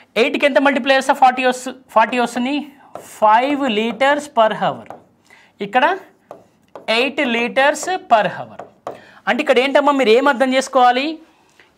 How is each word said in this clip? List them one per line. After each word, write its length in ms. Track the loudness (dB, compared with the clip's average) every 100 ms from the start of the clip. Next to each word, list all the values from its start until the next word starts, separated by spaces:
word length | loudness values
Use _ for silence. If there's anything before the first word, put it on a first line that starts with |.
| _ -2
ఎయిట్కి 260 | -2 0 0
ఎంత 100 | 2 0
మల్టిప్లై 300 | -2 0 0
చేస్తే 160 | 0 2
ఫార్టీ 220 | 2 2 -2
వస్తు-, 260 | -2 -8 -16 _ 0
ఫార్టీ 220 | 0 0
వస్తుంది? 320 | -4 -4 -4 -6 -8 -18 -20 -20 -20 -2
ఫైవ్ 420 | 2 2 2 -2 -2 -2
liters 460 | -2 0 0 0 -2 0
per 140 | 0 0
hour. 240 | -4 -6 -14 -20 _ _ _ _ _ _ -4
ఇక్కడ 200 | 0 0 0 -8 _ _ -20 _ _ _ -18 -4 -2
ఎయిట్ 240 | -2 -2 -2 -2
liters 480 | -2 0 0 0 -6 -8 0
per 120 | 2 2 -4
hour. 220 | -14 -18 -20 _ -16 -16 -20 -10 -4
అంటే 100 | -4 2
ఇక్కడ 120 | 2 2
ఏంటమ్మా 280 | 2 2 2
మీరు 140 | 4 4
ఏం 100 | 4
అర్థం 160 | 0 0 0
చేసుకోవాలి? 500 | 0 2 2 2 -4 -8 -16 _ _ _ _